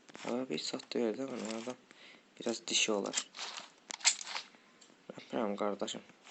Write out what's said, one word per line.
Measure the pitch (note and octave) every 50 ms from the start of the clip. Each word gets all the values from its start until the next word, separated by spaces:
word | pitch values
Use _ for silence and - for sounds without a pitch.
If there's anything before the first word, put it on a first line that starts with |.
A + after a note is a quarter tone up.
| - - - - -
Hava | - A2+ B2 C3 C3
bir | D3+ D3+
saat | - - - C3+ - -
deyil | - A#2+ A#2+ A2+ G#2+
də, | - C3+ C3+
bunun | B2+ A#2 G#2 G#2+ A2 A2+
adam | A#2 B2 B2+ - - - - - - - - - - - - -
biraz | - B2+ A#2 - - -
dişi | - - - -
olar. | A2 G2+ G2+ G2+ - - - - - - - - - - - - - - - - - - - - - - - - - - - - - - - - - - - - - - - - -
Öpürəm | - - - - C3 A#2+ G2+ G2+ G2+ G#2
qardaşım. | G#2 G2+ G2 G#2+ A2 - A#2 - - - - - -